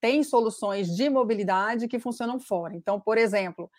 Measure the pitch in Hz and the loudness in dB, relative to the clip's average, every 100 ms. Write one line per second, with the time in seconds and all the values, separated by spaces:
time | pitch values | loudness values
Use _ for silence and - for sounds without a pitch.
0 | 226 285 285 240 220 - 208 196 180 170 | 2 2 4 2 2 0 -4 -2 -2 0
1 | 285 269 226 214 196 190 208 233 233 240 | 2 2 2 0 0 0 0 -2 -4 -4
2 | 247 233 233 254 - 185 170 175 185 202 | -6 -6 -6 -6 -4 -4 -4 -6 -4 -2
3 | 214 220 226 202 185 170 175 | 0 2 4 2 -2 -6 -14